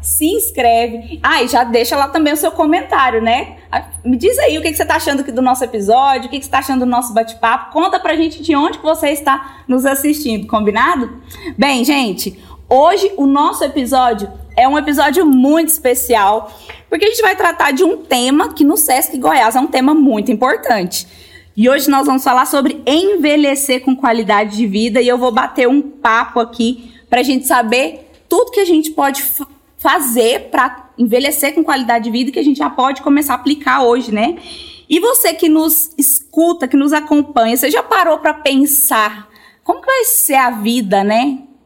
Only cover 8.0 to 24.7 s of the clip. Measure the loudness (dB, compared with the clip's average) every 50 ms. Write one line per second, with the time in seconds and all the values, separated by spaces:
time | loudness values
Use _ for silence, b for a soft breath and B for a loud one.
8 | -2 -2 -2 0 -2 -2 -4 -8 -2 -2 0 0 2 -2 -2 -4 -2 -2 -2 0
9 | 0 -2 -2 -2 0 0 -2 -2 -2 -12 -18 -20 -6 -2 -2 0 2 0 -2 0
10 | 0 -2 -2 -2 -2 -4 -4 -6 -6 -4 -2 0 0 0 0 2 2 2 0 0
11 | -2 -6 -8 -16 B B B B B -14 -4 -2 0 0 2 0 0 0 2 0
12 | 0 -2 -4 -6 -8 -10 -10 B B B B B B 2 4 4 6 4 4 4
13 | 0 0 0 0 0 2 2 4 2 0 0 -2 -4 -2 -2 -4 -2 0 0 2
14 | 2 2 0 -2 -6 -10 -12 -16 -20 -4 0 2 2 4 4 0 0 0 2 2
15 | 2 2 2 2 4 4 4 4 4 4 4 2 2 0 -2 -2 0 0 0 0
16 | 0 0 2 2 4 2 2 0 -2 B B B B B B B B _ -4 0
17 | 0 0 0 2 0 0 0 2 0 -2 -2 0 -4 -2 0 2 2 0 0 -2
18 | -4 -4 -2 0 0 2 2 2 0 0 0 0 2 2 2 2 0 0 0 0
19 | 0 -4 -6 -2 0 2 2 4 2 2 2 0 -2 0 0 0 2 4 4 4
20 | 4 4 2 0 0 -2 0 0 0 0 0 -2 0 -2 -2 -2 -2 -4 -6 -8
21 | -12 B B B B B B B B B B 2 2 4 4 2 2 2 2 2
22 | 2 2 0 0 2 2 2 2 2 2 0 0 0 0 -2 -2 -2 0 0 2
23 | 2 2 0 2 2 2 2 2 2 2 0 -2 -2 -2 -2 -2 0 -2 -2 0
24 | 2 0 0 0 0 2 2 2 2 0 -2 -2 -2 0